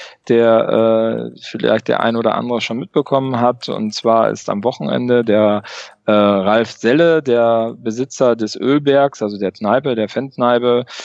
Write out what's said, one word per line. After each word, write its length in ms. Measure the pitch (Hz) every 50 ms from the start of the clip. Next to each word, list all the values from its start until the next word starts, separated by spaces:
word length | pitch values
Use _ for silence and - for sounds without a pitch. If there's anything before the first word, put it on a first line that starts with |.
| - - - _ _ -
der, 1000 | 123 117 117 117 113 113 117 - - 113 113 113 113 110 113 113 113 117 117 120 120
äh, 40 | 120
vielleicht 480 | - - - 110 - 113 110 110 - -
der 100 | - -
ein 160 | - 113 117
oder 180 | 117 113 113 -
andere 260 | - 117 120 120 -
schon 180 | - - 120 117
mitbekommen 600 | 147 - - 156 139 - 139 135 135 135 127 117
hat. 260 | 120 123 123 123 - -
Und 260 | - 107 110 107 107
zwar 360 | - - 120 113 113 117 110
ist 180 | 107 110 - -
am 140 | 104 101 101
Wochenende 600 | 120 - - - 143 135 127 123 123 123 123 117
der, 380 | 113 104 107 107 104 104 104 104 - - - - - - _ _
äh, 60 | -
Ralf 600 | 107 104 104 101 101 98 92 98 107 113 117 107
Selle, 500 | - - - 113 127 151 170 170 165 160
der 540 | 143 131 117 117 117 117 117 113 113 113 113 -
Besitzer 600 | - 113 107 117 131 139 - - 135 123 117 113
des 180 | 110 107 -
Ölbergs, 680 | - - 123 139 147 143 139 139 139 139 139 - -
also 160 | 113 104 104 98
der 140 | 101 92
Kneipe, 440 | - - 107 104 110 131 151 143 123
der 120 | 110 107 98
Fankneipe, 800 | - - 135 139 - - 123 120 123 120 123 123 120 123 123 - - - -